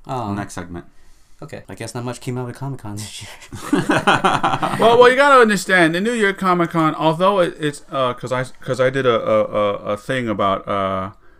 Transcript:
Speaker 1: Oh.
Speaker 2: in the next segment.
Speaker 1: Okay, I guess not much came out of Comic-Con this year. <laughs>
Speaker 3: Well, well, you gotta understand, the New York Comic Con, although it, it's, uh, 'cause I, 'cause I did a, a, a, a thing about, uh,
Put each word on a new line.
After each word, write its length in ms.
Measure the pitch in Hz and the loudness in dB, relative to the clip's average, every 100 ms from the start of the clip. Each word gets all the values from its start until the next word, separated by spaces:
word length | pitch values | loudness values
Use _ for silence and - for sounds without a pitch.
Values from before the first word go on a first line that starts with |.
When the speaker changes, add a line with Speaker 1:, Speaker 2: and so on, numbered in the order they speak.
| - | -10
Speaker 1:
Oh. 220 | 127 107 | -6 -4
Speaker 2:
in 60 | 101 | -6
the 60 | |
next 120 | 98 | -6
segment. 320 | - 87 87 - - - - _ - | -10 -12 -12 -16 -20 -20 -20 _ -20
Speaker 1:
Okay, 220 | 151 107 - | -16 -16 -14
I 60 | 98 | -14
guess 200 | 113 123 | -10 -8
not 80 | |
much 160 | 120 123 | -8 -10
came 180 | - 123 | -8 -8
out 120 | 123 | -8
of 60 | - | -10
Comic-Con 420 | 135 127 104 101 | -10 -10 -10 -10
this 240 | 101 - | -12 -14
year. 100 | - - - - - | -16 -18 -16 -14 -2
<laughs> 120 | 180 175 165 202 151 185 - - - - - | 0 2 2 2 2 2 0 0 -2 -2 2
Speaker 3:
Well, 180 | 214 233 | 4 8
well, 120 | 247 | 6
you 60 | 254 | 6
gotta 260 | 277 269 | 6 6
understand, 540 | 226 196 - 185 160 170 | 6 2 2 4 4 2
the 60 | |
New 120 | 214 | -2
York 240 | 240 196 196 | 0 0 0
Comic 320 | 190 180 170 | 0 0 0
Con, 240 | 170 156 - | 0 0 0
although 440 | 156 160 185 202 | 0 2 2 2
it, 160 | 165 - | 0 -2
it's, 240 | 151 143 - | -6 -6 -8
uh, 220 | 135 127 | -2 -2
'cause 180 | 120 120 | -4 -4
I, 120 | 127 127 | -4 -4
'cause 340 | - - 123 | -8 -6 0
I 100 | 131 | 0
did 160 | 135 127 | 2 2
a, 140 | 113 | 2
a, 220 | 110 107 | 2 2
a, 300 | 104 107 104 101 - | 2 0 0 -2 -4
a 40 | 104 | -6
thing 300 | - 131 117 | -4 -4 -2
about, 380 | 101 98 95 - | -2 0 -2 -2
uh, 440 | 101 95 95 95 - - - | -4 -2 -4 -6 -12 -20 -20